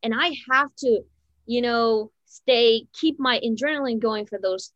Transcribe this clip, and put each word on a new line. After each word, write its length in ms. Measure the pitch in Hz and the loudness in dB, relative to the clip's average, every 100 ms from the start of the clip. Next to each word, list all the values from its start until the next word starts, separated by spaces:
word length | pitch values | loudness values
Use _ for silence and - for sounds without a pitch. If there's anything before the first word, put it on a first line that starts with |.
And 100 | 233 | -4
I 220 | 226 339 277 - | -2 -2 -4 -2
have 240 | 262 277 - | 0 0 -4
to, 240 | 262 214 - _ _ _ - | 0 0 -2 _ _ _ -6
you 160 | 240 | -2
know, 480 | 240 233 233 220 214 _ | 0 0 2 0 -2 _
stay, 640 | _ - - 247 233 226 - | _ -10 2 4 6 4 -2
keep 280 | - 320 285 | -2 -2 0
my 180 | 262 240 | 0 0
adrenaline 600 | 240 220 277 302 269 226 | -2 -2 -2 -2 -2 -2
going 260 | 226 214 208 | -2 -4 -6
for 140 | 202 | -6
those 300 | 190 190 - | -4 -4 -8